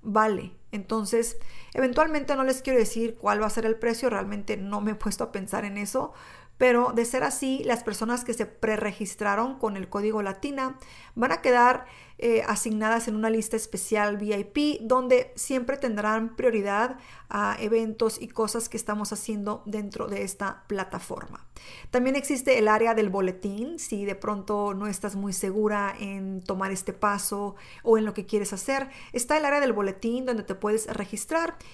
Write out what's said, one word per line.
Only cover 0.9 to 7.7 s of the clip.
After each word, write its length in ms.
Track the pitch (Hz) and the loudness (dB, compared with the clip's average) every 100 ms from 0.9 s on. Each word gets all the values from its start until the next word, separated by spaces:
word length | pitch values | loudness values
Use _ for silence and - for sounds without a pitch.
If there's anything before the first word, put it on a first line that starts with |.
| 220 202 233 233 - - - - | -4 0 2 2 0 -4 -6 -8
eventualmente 640 | - 262 247 311 302 285 269 | 0 2 4 4 2 0 2
no 80 | |
les 180 | 262 262 | 2 0
quiero 180 | 269 254 | 4 4
decir 360 | 220 226 226 - | 4 2 -2 -2
cuál 260 | 208 208 | 0 2
va 60 | 214 | 2
a 40 | |
ser 140 | 220 220 | 2 0
el 120 | 220 | 0
precio, 320 | 233 233 254 | 0 0 0
realmente 480 | 208 190 202 202 208 | 0 -4 -6 -4 -4
no 240 | 196 208 | -4 -2
me 100 | 208 | -2
he 40 | 208 | -2
puesto 280 | 208 196 | -2 -2
a 80 | 190 | -4
pensar 340 | 202 190 196 208 | -6 -4 -4 -4
en 120 | 202 | -6
eso, 360 | 208 262 294 - - - - - | -2 -2 -4 -8 -20 -20 -20 4
pero 340 | 254 240 247 | 6 6 4
de 120 | 233 233 | 2 0
ser 180 | 254 | 0
así, 400 | 262 254 269 262 | 0 0 -2 0
las 200 | 233 | 2